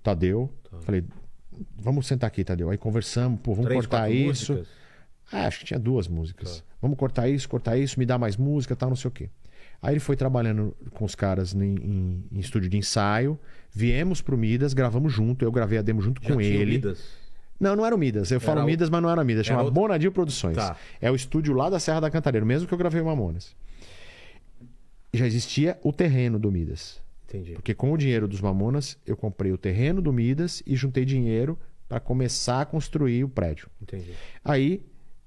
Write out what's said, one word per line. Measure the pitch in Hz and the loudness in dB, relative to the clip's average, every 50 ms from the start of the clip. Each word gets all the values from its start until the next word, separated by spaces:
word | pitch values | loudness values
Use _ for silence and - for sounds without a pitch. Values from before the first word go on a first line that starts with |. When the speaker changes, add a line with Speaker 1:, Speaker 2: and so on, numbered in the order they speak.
| - | 0
Speaker 1:
Tadeu, | 110 98 80 90 90 98 113 127 139 - - - - | 0 2 4 4 4 4 2 0 -2 -6 -10 -14 -14
Speaker 2:
Tá. | - 85 | -16 -6
Speaker 1:
falei, | 82 - 101 90 87 - - - - - - - - - - - - - - | -2 0 0 0 0 -2 -8 -12 -14 -14 -14 -14 -14 -14 -12 -12 -12 -12 -10
"Vamos | 107 107 120 139 147 131 | -6 -2 0 0 0 0
sentar | - 139 127 120 | 0 0 0 0
aqui, | 107 - - 92 | 0 0 -2 -2
Tadeu." | - 92 87 85 82 | -2 -2 -2 0 0
Aí | 101 | -2
conversamos, | 101 - 110 107 117 101 - - 120 123 127 120 107 | -2 -2 -2 -2 -2 -2 -2 -2 0 0 0 0 -2
"Pô, | - 120 101 | -2 -2 0
vamos | 101 123 | 0 2
Speaker 2:
Três, | 120 127 127 117 | 2 2 0 0
Speaker 1:
cortar | - 127 117 | 0 0 0
Speaker 2:
quatro | 110 107 117 | 2 2 2
Speaker 1:
isso." | 131 139 143 135 - - - 143 | 2 2 2 0 0 -2 -2 -4
Speaker 2:
músicas? | 92 85 - - - - - - - - - - - - - | -4 -4 -8 -14 -20 -20 -20 -20 -20 -20 -20 -20 -20 -14 -8
Speaker 1:
Ah, | - 208 - | -6 -4 -2
acho | - - - | -2 -4 -6
que | - | -8
tinha | - - 131 | -6 -6 -2
duas | 110 117 131 120 87 85 | 0 0 0 0 0 -2
músicas. | 85 80 80 82 90 - - 90 87 82 | -4 -4 -4 -6 -8 -10 -12 -12 -12 -14
Speaker 2:
Tá. | - - - - | -16 -16 -8 -4
Speaker 1:
"Vamos | - 131 147 | -2 -2 0
cortar | 131 139 131 - 127 120 127 | 0 -2 0 0 2 2 2
isso, | 143 139 - | 2 0 -2
cortar | - - 120 - 117 113 | -4 -4 -4 -2 0 2
isso, | 131 139 135 - | 2 0 0 0
me | 131 127 | 0 0
dá | 120 127 | 2 2
mais | 123 120 107 98 | 2 0 0 0
música, | 107 135 143 147 147 127 - 127 | 0 0 2 2 0 0 -2 -2
tal, | - 127 127 | -2 0 0
não | 127 | 0
sei | 123 - | 0 -2
o | 123 | -4
quê." | - - - - - - - - - - - - - - | -6 -6 -10 -12 -12 -16 -20 -20 -18 -18 -18 -18 -14 -6
Aí | - - 147 | -2 0 0
ele | 151 | 0
foi | 131 - 139 | 2 0 0
trabalhando | 135 135 131 127 123 117 113 107 107 104 104 - - - - - | 2 2 2 2 2 2 2 2 0 0 -2 -4 -8 -12 -14 -6
com | - 107 | -6 -4
os | 98 - | -4 -2
caras | - 104 98 95 95 92 90 95 | 0 0 2 2 2 0 0 0
em, | 98 | 0
em, | 98 98 98 95 - 98 104 95 92 92 90 90 92 - | 2 2 0 0 -2 -2 0 0 0 0 -2 -4 -6 -6
em | - 98 | -6 -6
estúdio | 87 - - 110 92 90 | -4 -2 0 0 0 2
de | 98 | 0
ensaio, | 104 98 - - 113 101 101 104 113 131 143 156 - - - - - - - | 0 0 0 0 2 2 2 2 2 2 0 0 -4 -8 -12 -16 -16 -16 -10
viemos | - 104 113 117 117 139 165 185 180 - | -2 0 2 4 4 4 2 2 0 0
pro | - - 139 | 0 0 2
Midas, | 117 113 110 117 123 139 143 131 | 2 4 4 4 2 2 2 2
gravamos | 135 127 120 107 127 151 156 120 | 2 2 2 2 2 2 2 2
junto, | 107 110 117 127 127 127 | 2 2 2 2 2 0
eu | 113 | 2
gravei | 117 123 113 101 113 | 2 2 2 2 2
a | 110 | 2
demo | 104 110 110 110 | 2 2 2 2
junto | 95 110 131 131 | 2 2 0 0
Speaker 2:
Já | - - 147 | 0 2 2
Speaker 1:
com | 120 | 4
Speaker 2:
tinha | 104 104 101 | 4 4 4
o | 101 | 4
Speaker 1:
ele. | 101 104 | 4 2
Speaker 2:
Midas? | 113 131 107 98 90 - - - - - - - - - - - - - | 2 2 0 -2 -4 -4 -8 -10 -10 -10 -10 -10 -10 -10 -12 -12 -2 0
Speaker 1:
Não, | 196 196 202 | 2 4 4
não | 208 220 | 4 4
era | 226 233 | 2 4
o | |
Midas. | 196 151 127 101 104 95 90 | 4 2 2 2 0 0 2
Eu | 131 123 | 0 2
falo | - 160 151 151 | 2 2 2 4
Speaker 2:
Era | 143 | 4
o | |
Speaker 1:
Midas, | 147 160 165 175 160 | 4 4 4 4 2
mas | 165 170 | 4 4
não | 170 170 | 4 4
era | 170 170 147 | 4 4 4
Midas. | 123 113 110 104 | 4 4 2 2
Speaker 2:
Era | - 127 | 4 2
Speaker 1:
Chama | 123 | 2
Speaker 2:
outro | 120 113 127 | 4 4 4
Speaker 1:
Bonadil | 170 202 214 185 156 156 190 | 4 4 4 4 4 2 2
Produções. | 185 190 175 151 131 - - 87 82 | 2 2 0 0 -2 -2 -2 0 0
Speaker 2:
Tá. | 95 104 92 80 - - - - - | 0 -2 -2 -4 -8 -12 -16 -8 -2
Speaker 1:
É | - 117 | 0 0
o | 131 | 2
estúdio | 131 131 - - 156 156 147 135 | 0 0 0 0 0 2 2 2
lá | 127 139 175 | 2 2 2
da | 196 170 | 2 0
Serra | - - 156 160 | 2 0 2 2
da | 156 156 | 2 2
Cantareira, | 139 165 156 147 123 110 107 | 0 0 2 2 2 2 4
mesmo | 110 127 156 175 | 4 2 2 0
que | - 185 | 0 0
eu | |
gravei | 175 175 175 156 170 | 0 0 2 2 0
o | 160 | 0
Mamonas. | 160 156 135 101 87 82 87 - - - - - - - - - - - - - - - - - - - - - - - - - - - - - - - - - - - | 0 0 0 -2 -2 -4 -6 -8 -12 -14 -14 -14 -14 -14 -16 -16 -18 -16 -16 -16 -18 -18 -20 -20 -20 -20 -20 -20 -20 -20 -18 -18 -20 -20 -20 -20 -20 -20 -20 -10 -4 0
Já | 113 127 | 0 2
existia | 120 110 120 - - - 135 147 170 175 - | 2 0 0 -2 -2 0 2 2 2 2 0
o | - 156 147 | -2 0 2
terreno | - 180 160 135 127 123 120 113 | 2 4 4 4 4 2 2 2
do | 104 107 101 | 2 2 2
Midas. | 98 87 82 76 76 - - - - - - - - - - | 2 0 0 -2 -6 -8 -10 -12 -14 -14 -14 -14 -14 -16 -14
Speaker 2:
Entendi. | - - 98 87 87 85 | -10 -10 -10 -10 -10 -10
Speaker 1:
Porque | 87 - - 107 | -6 -4 -4 -2
com | - 123 135 156 | 0 0 0 2
o | |
dinheiro | 160 143 135 120 113 107 | 2 2 2 2 2 2
dos | 98 101 95 | 0 0 0
Mamonas, | 101 98 95 95 101 117 131 147 139 - - - - | 0 2 2 2 2 0 0 -2 -2 -6 -10 -10 -6
eu | - 110 | -6 -4
comprei | - - 107 95 - 101 95 95 | -4 -4 -4 -4 -2 0 0 0
o | |
terreno | 92 - 98 92 107 127 151 180 196 | 0 0 0 0 2 2 2 2 2
do | 175 151 | 2 2
Midas | 131 120 113 123 135 151 170 175 - - - | 2 2 2 2 2 0 -2 -4 -6 -8 -4
e | - 135 | -2 0
juntei | 127 135 135 127 131 127 | 0 0 0 0 0 0
dinheiro | 135 135 131 120 113 110 113 123 151 170 - - - - - - | 2 2 2 2 2 2 2 0 0 -2 -6 -8 -12 -14 -14 -8
pra | - 120 117 | -6 -6 -4
começar | - - 127 131 123 123 - - - 123 123 131 | -2 0 0 0 0 0 -2 -2 0 0 0 0
a | 147 | 0
construir | 147 - 160 - - - 151 147 127 117 120 135 | 0 -2 -4 -2 -2 0 0 2 2 2 2 0
o | 135 | 0
prédio. | 127 107 92 82 76 - - - - - | 0 0 0 0 -2 -4 -8 -14 -16 -16
Speaker 2:
Entendi. | 101 - - 95 87 90 85 - - - - - - | -14 -12 -10 -10 -10 -10 -10 -10 -10 -12 -12 -6 -2
Speaker 1:
Aí, | - 147 135 135 151 185 202 - - - - - - - - - | 0 2 2 2 2 0 -2 -4 -10 -18 -18 -16 -16 -16 -16 -4